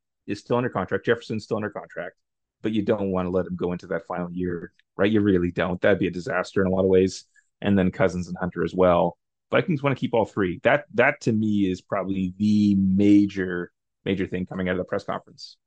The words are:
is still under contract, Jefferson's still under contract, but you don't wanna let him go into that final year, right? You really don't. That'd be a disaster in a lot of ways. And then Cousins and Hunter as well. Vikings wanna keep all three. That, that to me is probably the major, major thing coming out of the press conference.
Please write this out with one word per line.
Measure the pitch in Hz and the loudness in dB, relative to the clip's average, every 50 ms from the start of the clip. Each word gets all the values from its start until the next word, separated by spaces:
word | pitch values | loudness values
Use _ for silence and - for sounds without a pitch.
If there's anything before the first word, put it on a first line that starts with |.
| _ _ _ _ _ | _ _ _ _ _
is | - 104 - | -10 -10 -8
still | - - 123 | -4 -2 -2
under | 120 127 117 | 0 -2 -2
contract, | - 117 107 - 98 98 - | -2 -4 -4 -2 -4 -2 0
Jefferson's | 123 113 117 - - 113 107 - | 0 0 0 -2 -8 -8 -8 -6
still | - 113 110 | -4 -4 -4
under | 107 101 | -4 -6
contract, | - 92 82 - - - 87 - - _ _ _ _ _ _ _ _ _ | -8 -10 -14 -14 -12 -12 -12 -12 -14 _ _ _ _ _ _ _ _ _
but | - 110 | -6 -4
you | 110 107 | -2 -2
don't | 98 110 110 104 98 95 | 0 0 0 0 0 -2
wanna | 92 90 90 87 | -2 -2 -2 0
let | 92 92 87 | -2 -2 -2
him | 87 90 | -4 -6
go | 87 90 90 | -6 -4 -4
into | 90 87 - 87 | -4 -6 -6 -6
that | 82 82 - | -8 -6 -6
final | - 90 90 87 87 | -8 -8 -8 -8 -6
year, | 87 92 90 90 87 85 87 - _ _ _ _ _ | -6 -6 -4 -4 -6 -6 -10 -14 _ _ _ _ _
right? | - 101 107 | 0 0 2
You | 110 104 | 2 4
really | 101 104 92 87 87 87 | 4 4 4 4 2 0
don't. | 85 87 82 90 90 87 | 0 0 -2 -2 -2 0
That'd | - 104 98 85 | 2 2 2 2
be | 98 87 | 0 -2
a | |
disaster | 85 90 82 95 92 90 92 - - 104 | -4 -4 -6 -4 -4 -4 -4 -2 -2 0
in | 95 | 0
a | 92 | 2
lot | 92 95 95 | 2 2 2
of | 95 | 4
ways. | 92 92 95 95 - - - _ _ _ _ _ _ - | 4 4 4 2 0 -6 -16 _ _ _ _ _ _ -6
And | - 101 101 98 | -2 0 2 2
then | 90 92 | 2 2
Cousins | - - 104 90 85 90 87 87 | 2 2 0 0 0 -2 -8 -8
and | 90 - | -8 -8
Hunter | 92 87 - 87 87 | -8 -6 -4 -4 -4
as | 85 92 | -2 2
well. | 92 92 90 87 87 85 - - _ _ _ _ _ _ - | 4 4 6 6 4 2 0 -2 _ _ _ _ _ _ -2
Vikings | - 127 135 - 156 135 | 0 0 0 0 -2 0
wanna | 135 139 127 | 0 -2 -2
keep | - 131 107 120 | -2 -2 0 0
all | 117 101 | 0 0
three. | - - 113 98 90 82 - - | 0 0 -2 -2 -2 -2 0 2
That, | 120 139 - - - - | 2 2 2 -2 -2 0
that | 113 123 143 143 - | 2 2 2 2 0
to | - 123 | -2 0
me | 113 107 110 107 104 101 98 92 | 0 0 0 0 2 2 2 0
is | 92 - | -2 -4
probably | - - 110 98 92 95 98 95 95 90 92 95 | -6 -6 -6 -4 -4 -4 -2 -2 -4 -4 -2 0
the | 104 104 104 104 104 101 101 | 0 2 4 4 4 4 4
major, | 95 98 95 95 98 101 104 101 101 104 101 98 95 92 92 90 87 87 - _ _ _ _ _ _ - | 4 4 4 4 4 4 4 4 4 2 2 0 -4 -4 -4 -4 -6 -6 -8 _ _ _ _ _ _ -4
major | 95 98 92 92 | -4 -2 -2 -2
thing | - 90 90 92 | -4 -4 -6 -6
coming | - - 92 92 90 | -6 -6 -4 -2 -2
out | |
of | 92 90 | -2 -4
the | 90 | -4
press | - - 98 - | -6 -6 -8 -6
conference. | - 95 95 - - - - - - - _ _ | -6 -8 -8 -10 -14 -20 -20 -20 -20 -20 _ _